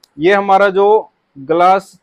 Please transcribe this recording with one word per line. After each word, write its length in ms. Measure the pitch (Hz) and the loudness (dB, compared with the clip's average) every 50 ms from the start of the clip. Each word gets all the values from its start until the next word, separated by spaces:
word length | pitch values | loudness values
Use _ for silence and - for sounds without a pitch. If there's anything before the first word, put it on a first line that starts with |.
| _ _ _ 143 | _ _ _ -4
ये 140 | 156 185 | -2 0
हमारा 360 | 202 196 202 196 190 190 202 202 | 0 0 0 0 0 2 2 0
जो 420 | 180 196 202 208 214 214 - - _ _ _ _ _ 139 | 0 0 0 0 0 0 -2 -6 _ _ _ _ _ -16
glass 640 | 135 143 165 170 175 185 190 196 190 - _ _ | -8 -6 -2 0 2 2 0 0 -4 -10 _ _